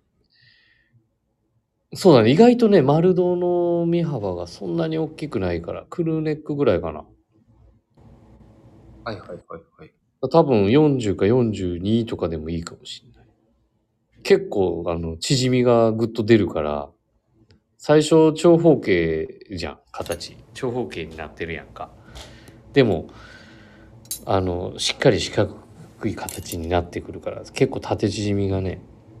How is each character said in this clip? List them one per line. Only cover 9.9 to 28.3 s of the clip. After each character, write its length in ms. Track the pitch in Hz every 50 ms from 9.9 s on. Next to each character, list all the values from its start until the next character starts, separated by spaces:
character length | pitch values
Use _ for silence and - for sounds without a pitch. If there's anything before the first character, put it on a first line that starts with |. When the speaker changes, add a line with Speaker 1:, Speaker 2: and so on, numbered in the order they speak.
| _ _ _ _ _ _ 131 131
Speaker 1:
多 120 | - 165 156
分 280 | 139 127 104 95 98
四 260 | 127 151 156 151 139 123
十 160 | 110 101 87
か 100 | - 98
四 260 | 101 120 131 120 110
十 260 | 98 95 92 87 87 85
二 280 | 90 104 113 117 113
と 100 | 113 101
か 140 | - 92 82
で 80 | 82 78
も 120 | 76 82
い 100 | 85 82
い 40 | 85
か 120 | - -
も 100 | - -
し 180 | - - - _
れ 80 | _
な 100 | _ _
い。 60 | _ _ _ _ _ _ _ _ _ _ _ _ _ _ _ _ _ _ _ _ -
結 240 | - 196 - - -
構、 380 | - 101 90 90 85 85 85 90
あ 80 | 85
の、 220 | 85 85 82 82 82
縮 420 | - - 143 127 127 127 127 123
み 40 | 123
が 280 | 123 120 117 117 110
ぐ 140 | 110 113 117
っ 40 | 110
と 140 | - - 107
出 140 | 107 117 101
る 100 | 95 80
か 140 | - 82
ら、 280 | 76 76 73 71 71 - _ _ _ _ _ _ _ _ _ _ _ _ _ _ _ _ _ _
最 240 | - - 151 156
初 320 | 147 - 165 160 160 156 147
長 240 | - - 170 170 165
方 220 | 165 165 139 120
形 600 | - 113 92 85 82 82 80 78 80 - - - - -
じ 160 | 98 85 80 73
ゃ 40 |
ん、 80 | 69 - _ _
形。 460 | - - - - - - - - - - - _ -
長 180 | - 135 123
方 160 | 117 127 113 -
形 180 | - 90 80
に 120 | 78 80 82
な 100 | 78 78
っ 60 | -
て 120 | - 87
る 80 | 80 82
や 100 | 73 67
ん 40 | -
か。 240 | - - - - - - - - - - - - - - - - - - - -
で 120 | - 143 127
も、 260 | 107 87 78 - - - - - - - - - - - - - - - - - - - - - - - - -
あ 140 | - 101 95
の、 400 | 95 90 87 87 95 104 - -
し 140 | - - -
っ 60 | -
か 100 | - -
り 120 | 98 80
四 100 | - -
角 240 | - 117 104 - - - - - - - - - - - -
い 120 | 107 -
形 420 | - - - - - 87 - - 85
に 100 | 80 85
な 140 | 90 87
っ 80 | 87 -
て 100 | - -
く 120 | - -
る 100 | - -
か 100 | - -
ら、 120 | - - -
結 260 | - - - 135 131
構 80 | - 101
縦 300 | - - 107 104 113 101
縮 260 | 92 107 104 104